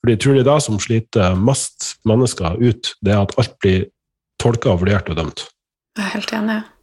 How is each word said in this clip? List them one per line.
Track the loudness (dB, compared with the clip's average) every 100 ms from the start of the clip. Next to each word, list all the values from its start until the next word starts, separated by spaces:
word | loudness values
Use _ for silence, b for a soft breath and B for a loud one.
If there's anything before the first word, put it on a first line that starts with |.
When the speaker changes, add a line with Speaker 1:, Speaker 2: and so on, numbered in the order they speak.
Speaker 1:
Fordi | 2
jeg | 2
tror | 4
det | 4
er | 4
det | 2
som | 0 -4
sliter | 0 -2 0 0 2 2
mest | 0 0 -6 _ -14 -6 0
mennesker | 2 2 -2 -6 2
ut, | 0 0 -8 -4
det | 0
er | 2
at | 0 0
alt | -4 0
blir | 0 0 -2 _ _ _ _ _
tolket | -2 0 0
og | 0
vurdert | 0 0 -2
og | -6
dømt. | -6 -10 -18 _ _ _ _ -10
Speaker 2:
Jeg | -8
er |
helt | -6 -6
enig. | -4 -4 -4 -8 _